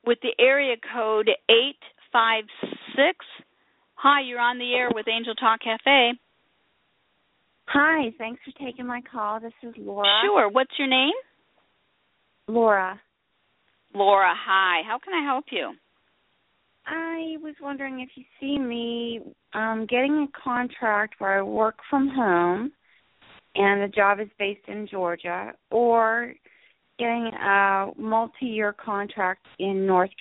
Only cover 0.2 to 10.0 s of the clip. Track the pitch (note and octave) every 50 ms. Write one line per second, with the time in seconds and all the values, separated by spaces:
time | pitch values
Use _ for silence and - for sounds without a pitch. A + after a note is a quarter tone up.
0.2 | - B3+ - - A#3+ B3+ C4+ C#4+ C#4+ C4 A#3 A3+ - - - B3 A3 A3 A3 G#3+
1.2 | G#3+ A3 G3 - _ - A3+ A#3 A#3+ C#4+ C#4 _ - - _ _ - _ - A#3+
2.2 | A3+ A3+ A3+ A3 G#3+ G#3+ - - - - - - - - - - C#4 E4+ F#4 _
3.2 | - - - - - _ _ _ _ _ _ _ _ _ _ - - C#4 C#4+ C#4+
4.2 | C4+ B3+ B3 A#3+ A#3+ A#3+ B3 B3 B3 B3 B3 B3 B3 B3 A#3 A3 G#3+ A3+ A3+ A3+
5.2 | A#3 A#3 A3 - C4 A3+ A3+ A3+ - A#3 A3 A3 - C4 C#4 C4+ A#3+ A#3 B3 -
6.2 | _ _ _ _ _ _ _ _ _ _ _ _ _ _ _ _ _ _ _ _
7.2 | _ _ _ _ _ _ _ _ _ - - C#4+ D4 D#4 D#4+ D#4 C4+ A3+ A3+ -
8.2 | A3+ A3 A#3+ - - C4+ - - C#4+ B3+ A#3+ - B3 B3 B3 A#3+ B3 B3 - A#3
9.2 | G#3+ G#3 G#3+ A3+ A3+ A3+ - _ - A#3 A#3 A3+ G#3 G3+ G3 G3+